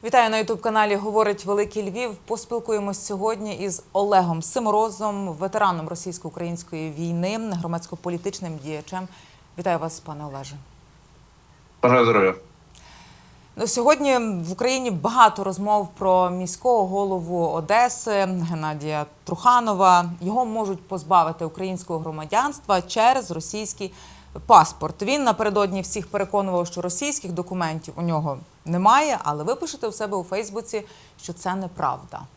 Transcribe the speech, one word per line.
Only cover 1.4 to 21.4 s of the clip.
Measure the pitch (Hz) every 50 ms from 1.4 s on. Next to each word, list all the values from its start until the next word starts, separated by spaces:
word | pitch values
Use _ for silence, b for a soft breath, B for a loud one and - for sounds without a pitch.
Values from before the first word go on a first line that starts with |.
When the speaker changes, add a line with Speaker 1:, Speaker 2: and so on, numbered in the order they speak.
| -
Speaker 1:
Великий | 185 202 202 208 208 - 214 208 196
Львів». | 180 226 247 240 208
Поспілкуємось | 175 - - 214 220 - - 233 233 226 - 220 208 202 202 190 196 -
сьогодні | - 208 185 196 220 226 202 208 214 196
із | - 190 196 170 - - - -
Олегом | 196 202 202 202 190 180 170 165 160
Симорозом, | 156 - - 262 233 214 208 214 220 226 190 185 208 214 202 202 196 185 160
ветераном | 147 180 190 190 220 208 196 175 165 160 160
російсько-української | 175 165 - 185 170 - - 165 165 - 175 170 170 170 - - - 160 156 160
війни, | 151 147 170 170 170 170 175 185 208 220 226 220 196 175 165
громадсько-політичним | 170 170 170 170 - - 165 - 180 175 170 175 202 196 - 185 170 160 151 135
діячем. | 151 156 151 156 - - 185 185 185 b b b b b b b b - -
Вітаю | 175 190 170 160
вас, | 151 165 160 -
пане | - - 156 143 151
Олеже. | 147 135 135 139 135 143 143 135 - - - - - _ - - _ - - - _ _ _ _ _ - _ - - - -
Speaker 2:
Бажаю | - 123 123 127 120
здоров'я. | 113 113 104 98 95 92 - - - - - - _ B B B B B B B B B B B B B B B B -
Speaker 1:
Ну, | - 220 226
сьогодні | - 247 240 277 311 277 285 285 262 247
в | 233 220 202 175 170 160
Україні | 185 - 233 247 262 262 254 247
багато | 196 165 139 214 226 254 240 214 202 202 196
розмов | 190 185 180 196 208 208 208 202 170 -
про | - 196 190 185 185 180 180
міського | 180 180 185 175 180 - - 254 247 226 196 185
голову | 185 196 202 196 190 185 165 165 180 175 170 160
Одеси | 143 165 160 147 202 226 247 247 240 - - 233 214 196 196 185 185 180 170 165
Геннадія | 175 160 156 156 151 151 143 156 151 151 147 147 - - _
Труханова. | - 180 165 - 247 247 247 240 226 208 180 196 185 180 175 175 170 175 170
Його | 175 185 214 247 254
можуть | 226 214 226 220 196 196 180 - -
позбавити | 196 180 - 160 190 180 165 156 160 165